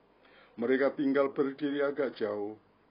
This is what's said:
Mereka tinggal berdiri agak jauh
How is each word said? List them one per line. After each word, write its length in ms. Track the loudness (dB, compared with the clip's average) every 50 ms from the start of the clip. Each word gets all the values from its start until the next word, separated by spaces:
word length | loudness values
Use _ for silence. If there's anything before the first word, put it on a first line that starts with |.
| _ _ _ _ _ -20 -20 -20 -20 -16 -8
Mereka 400 | -4 0 2 2 4 2 2 0
tinggal 400 | 0 0 2 4 2 2 2 2
berdiri 480 | 0 -2 -2 -2 -4 -4 -2 -2 0 -2
agak 320 | -2 0 -2 -2 -4 -2
jauh 400 | -4 -4 -4 -2 -4 -6 -8 -8 -12 _ _ _ _ _ _